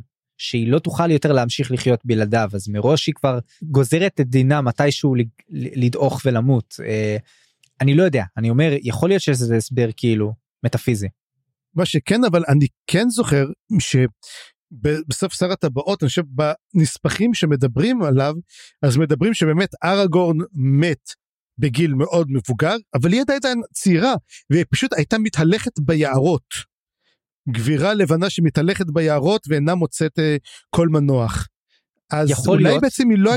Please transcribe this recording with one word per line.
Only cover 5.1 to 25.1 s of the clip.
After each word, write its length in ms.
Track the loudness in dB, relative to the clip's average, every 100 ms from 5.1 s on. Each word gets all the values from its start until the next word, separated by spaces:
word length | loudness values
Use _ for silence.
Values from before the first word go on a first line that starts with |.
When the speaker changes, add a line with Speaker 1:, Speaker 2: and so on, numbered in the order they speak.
Speaker 1:
ל-, 60 | 0 -2 _ _
ל-, 360 | -10 -8 -2
לדעוך 380 | -2 0 -2 0
ולמות. 500 | -2 0 2 0 -2 -12
אה, 320 | -6 -4 -2 -4 -8 _ _ _ _ _
אני 140 | 2
לא 80 | 4
יודע, 220 | 4 2 -4 -4
אני 140 | 0
אומר, 220 | 2 2 0
יכול 260 | -4 -2 0
להיות 140 | 0
שזה 340 | 0 -2 0 0
הסבר 340 | 0 -2 -2 -2
כאילו 360 | -2 0 -2 -6 _ _
מטאפיזי. 440 | -4 -2 -2 -2 -4 -10 _ _ _ _ _
Speaker 2:
מה 120 | -4 -2
שכן, 380 | -2 0 0
אבל 180 | 2 2 2
אני 180 | 2 2 -2 -2
כן 220 | 0 0
זוכר 380 | 0 0 0 0 -6 _ -2
ש-, 180 | 0 0 0 -2 -20 -20 -20 _ _
ב-, 280 | -6 -4 -4 -6
בסוף 240 | -6 -6
שר 200 | -2 -4
הטבעות, 500 | -2 -2 -4 -4 -2
אני 60 | 0
חושב, 140 | -2 -4 -2 -2 -4 _
בנספחים 600 | 0 0 0 -4 0 0
שמדברים 680 | 0 0 2 0 0 0 0
עליו, 320 | 2 2 0 -4 -12 -20 -20 _
אז 140 | 0 2
מדברים 380 | 0 0 0
שבאמת 360 | 0 0 2 -2 -4
אראגורן 520 | -2 0 2 2 2 0 -4
מת 560 | -2 2 2 2 -2 -8 -20 _ _ _ -4
בגיל 360 | -2 0 0
מאוד 320 | 0 0 0 0
מבוגר, 460 | -2 -2 -2 0 -2 -4
אבל 180 | 0 2
היא 80 | 2
עדיין 400 | 2 0 -2 -4 -6
צעירה, 420 | -2 2 2 2 -2 -6 -20 _
והיא 140 | 0 0
פשוט 220 | -2 -2
הייתה 260 | -2 -2